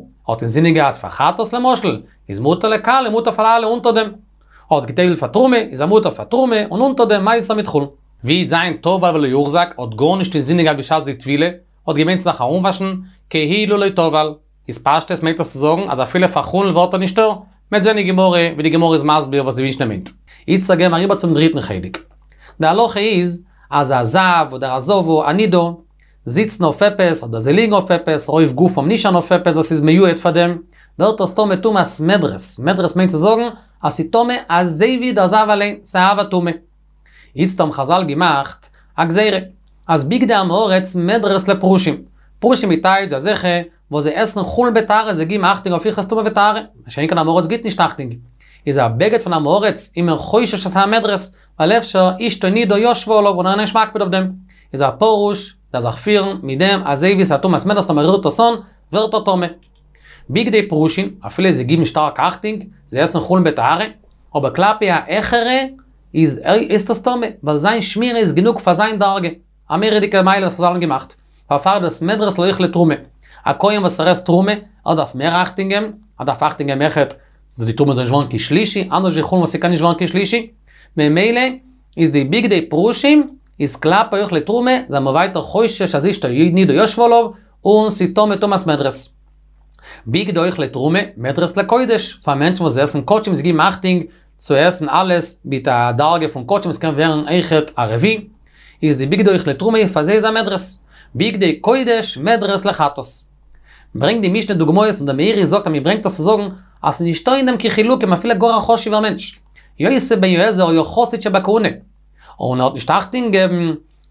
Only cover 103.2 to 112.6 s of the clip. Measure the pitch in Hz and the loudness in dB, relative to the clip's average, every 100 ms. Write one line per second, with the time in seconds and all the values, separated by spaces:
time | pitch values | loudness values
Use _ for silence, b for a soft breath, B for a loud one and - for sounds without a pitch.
103.2 | - _ _ - b b b - 156 226 | -20 _ _ -20 b b b -4 -2 0
104.2 | 190 214 214 185 156 180 214 196 143 135 | 0 -2 -2 0 2 2 2 -2 -4 0
105.2 | 185 208 160 196 202 151 139 214 196 185 | 0 2 2 0 0 -2 0 -2 -2 -2
106.2 | 160 214 202 190 B B 151 143 170 165 | 0 0 -2 -12 B B -4 -2 -2 -2
107.2 | - 269 262 247 226 208 220 254 196 185 | 0 2 2 0 0 0 2 2 2 0
108.2 | 233 196 233 220 220 233 226 214 214 214 | 0 2 2 2 2 0 0 0 0 -4
109.2 | - - _ b b b 170 269 254 220 | -10 -16 _ b b b 0 2 2 2
110.2 | 185 170 214 185 175 165 156 226 233 233 | 4 4 2 2 2 2 2 0 0 0
111.2 | 214 190 190 220 190 - - _ _ b | -2 0 2 0 0 -6 -18 _ _ b
112.2 | b b 120 127 | b b -4 0